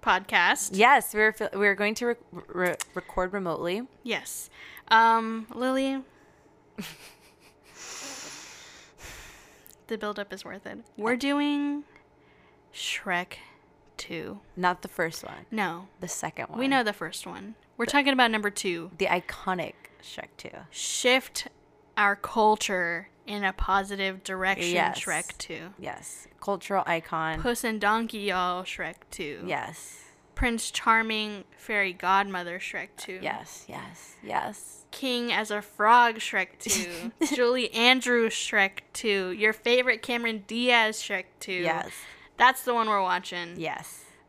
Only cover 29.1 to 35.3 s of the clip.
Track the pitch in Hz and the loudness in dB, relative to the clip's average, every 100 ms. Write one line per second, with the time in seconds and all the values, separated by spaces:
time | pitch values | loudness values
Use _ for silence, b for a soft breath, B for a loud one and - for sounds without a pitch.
29.1 | - 160 120 180 143 - 160 - - - | -10 -8 -8 -4 -4 -4 -12 -16 -18 -20
30.1 | _ _ - 254 233 - - - 226 220 | _ _ -2 0 0 -4 -2 4 4 4
31.1 | 220 214 208 - - - 214 190 180 180 | -2 -4 -8 -14 -20 -4 0 0 -2 2
32.1 | 196 196 190 175 175 - 196 185 - - | 2 2 -4 -6 -8 -8 -8 -10 -12 -12
33.1 | 185 151 - - - - - 196 170 - | -8 -6 -6 -8 -18 -14 -14 -14 -16 -20
34.1 | - - - - 208 - - - - 269 | -20 -4 -4 -4 -10 -16 -20 -18 -8 -4
35.1 | 247 240 | -2 -2